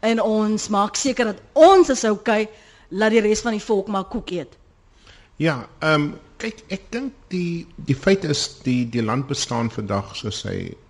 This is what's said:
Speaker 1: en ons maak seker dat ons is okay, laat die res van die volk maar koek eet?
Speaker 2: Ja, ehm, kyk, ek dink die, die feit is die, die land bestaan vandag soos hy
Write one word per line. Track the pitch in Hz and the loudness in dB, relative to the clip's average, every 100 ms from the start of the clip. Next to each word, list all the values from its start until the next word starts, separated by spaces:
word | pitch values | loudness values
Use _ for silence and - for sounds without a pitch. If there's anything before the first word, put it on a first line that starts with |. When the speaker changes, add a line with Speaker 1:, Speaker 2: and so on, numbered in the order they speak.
Speaker 1:
en | - 226 | 0 0
ons | 190 214 214 214 - | 2 2 0 -2 -2
maak | 208 208 - | -2 -2 -2
seker | 277 247 | -4 -2
dat | 233 202 - | -2 -4 -6
ons | - 320 392 349 | 8 8 10 6
is | 254 | 2
okay, | 226 208 - 214 214 - - - - | 0 0 0 0 -2 -8 -20 -20 -12
laat | 185 220 | 0 4
die | 226 | 4
res | 208 214 | 4 0
van | 240 | 0
die | 214 | -4
volk | - 208 190 | 0 -2 0
maar | 196 | -4
koek | 185 - - | -4 -8 -6
eet? | 175 143 - _ _ _ _ - - - _ | -8 -8 -16 _ _ _ _ -20 -20 -20 _
Speaker 2:
Ja, | 160 139 104 - | -2 -2 -6 -6
ehm, | 156 151 147 160 - - | 0 2 0 -6 -18 -10
kyk, | 220 220 - | -10 -10 -12
ek | 190 - | -12 -8
dink | 226 269 - - | -8 -8 -12 -8
die, | 185 175 170 170 - | -4 -4 -6 -10 -18
die | - | -4
feit | 135 - 196 | -2 2 2
is | 160 147 - - | 2 -2 -4 -6
die, | - 127 120 | -2 0 0
die | 120 | -2
land | 110 123 135 | -2 -2 -4
bestaan | 135 - 120 117 | -6 -4 -2 -4
vandag | - 101 101 98 - | -4 -4 -4 -4 -8
soos | 107 101 | -8 -8
hy | 98 92 90 87 | -6 -8 -8 -14